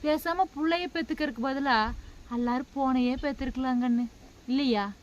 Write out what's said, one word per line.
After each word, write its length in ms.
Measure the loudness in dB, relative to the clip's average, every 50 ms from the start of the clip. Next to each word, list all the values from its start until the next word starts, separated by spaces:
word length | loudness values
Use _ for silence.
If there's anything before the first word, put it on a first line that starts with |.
| 2
பேசாம 420 | 0 0 0 0 -2 0 0 0 0 0
புள்ளைய 340 | -2 0 2 2 0 0 -2 -2
பெத்துக்கிறதுக்கு 500 | -4 -2 -2 -2 -2 -2 -4 -2 -2 -2
பதிலா 480 | -2 -2 0 2 4 4 4 4 2 -2 -8 -10 -14 -18 -20 -12 -6 -4
எல்லாரும் 400 | -2 0 0 0 -2 -2 -4 -2
போனையே 400 | 0 0 2 4 4 2 2 0 0
பெத்துருக்கலாங்கன்னு 840 | -2 -4 -4 -2 -4 -6 -4 -2 -2 0 0 2 2 2 2 2 0 -4 -8 -16 -20 -20 -20 -18 -6
இல்லையா? 440 | -2 0 2 2 2 2 2 0 -4 -6 -12